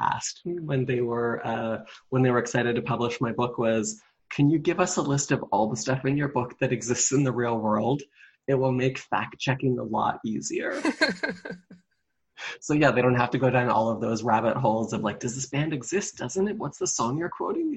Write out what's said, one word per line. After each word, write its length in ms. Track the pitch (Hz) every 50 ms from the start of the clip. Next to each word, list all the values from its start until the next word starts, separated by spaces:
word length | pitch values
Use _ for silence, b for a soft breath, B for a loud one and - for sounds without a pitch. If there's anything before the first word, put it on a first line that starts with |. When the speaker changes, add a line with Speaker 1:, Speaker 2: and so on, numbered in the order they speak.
Speaker 1:
asked 440 | - - - - - - - - -
me 140 | 175 175 175
when 280 | 160 147 139 131 127
they 160 | 135 127 120 123
were, 440 | 117 117 120 117 117 117 117 -
uh, 380 | 120 117 117 117 113 110 107 B B B B B _
when 140 | 131 131 127
they 100 | 127 123
were 80 | 120
excited 340 | 113 - - 123 117 120 117
to 60 | 117 113
publish 380 | - 117 110 120 117 - -
my 120 | 123 117 113
book 260 | - 123 120 - -
was, 420 | 117 113 113 110 104 107 - b b b b b _ -
"Can 200 | - - 147 143
you 80 | 165 156
give 220 | 147 180 170 190
us 160 | 180 180 -
a 60 | 190 147
list 280 | 139 139 139 - -
of 140 | 143 - - - 98
all 160 | 98 110 107
the 80 | 107
stuff 280 | - - 131 135 135 -
in 120 | 135 139
your 120 | 147 147 139
book 300 | - 127 120 - - -
that 120 | 139 127 127
exists 400 | 110 110 120 123 - - - 131
in 100 | 143 143
the 100 | 131 113
real 260 | 120 120 120 117 110
world? 440 | 107 107 107 107 110 120 139 143 - b b b b b b b _ -
It 60 | 139
will 180 | 131 131 131 127
make 260 | 127 127 135 131 -
fact-checking 800 | - - - 98 110 - - - - 135 127 131 139 131 123 120
a 60 | 117
lot 340 | 110 110 110 110 113 - - -
easier." 580 | 113 107 113 117 - - - - - - - -
Speaker 2:
<laughs> 40 | 320 - - 320 277 185 - - 285 185 - - - 180 - _ _ 190 - _ _ _ _ _ _ _ _ _ _ B B B B B B
Speaker 1:
So 140 | - - 151
yeah, 160 | 151 156 135
they 100 | 113 123
don't 140 | 123 127 123
have 160 | 123 123 120
to 80 | - 123
go 100 | 131 127
down 220 | 123 127 123 120
all 180 | 110 113 113 113
of 140 | 113 110 113
those 200 | 113 113 110 110
rabbit 360 | 120 110 110 113 113 - -
holes 340 | 127 110 110 113 110 - 117
of, 80 | 104
like, 200 | 110 104 101 -
"Does 140 | - 123 113
this 120 | 135 -
band 260 | - - 143 151 160 156
exist? 460 | 131 120 - 170 202 202 - - -
Doesn't 280 | 135 120 - 190 196
it? 120 | 214 196 110
What's 200 | 131 143 - -
the 80 | 123
song 300 | 120 - - 117 117 131
you're 140 | 156 170 175
quoting? 420 | - - 170 175 208 330 330 320 294